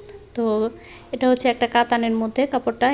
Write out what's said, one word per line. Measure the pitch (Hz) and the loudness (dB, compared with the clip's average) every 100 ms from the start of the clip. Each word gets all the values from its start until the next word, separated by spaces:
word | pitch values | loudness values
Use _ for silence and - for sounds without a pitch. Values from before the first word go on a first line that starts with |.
| - - - | -16 -20 -12
তো | - 226 214 226 - - - - | -4 -2 0 -2 -6 -20 -20 -10
এটা | 247 254 | 0 2
হচ্ছে | 247 254 | 2 2
একটা | 233 233 | 0 2
কাতানের | 240 240 233 226 | 2 2 2 0
মধ্যে | 226 226 240 277 | 0 -2 -2 0
কাপড়টা, | 254 240 233 247 | 0 -2 0 2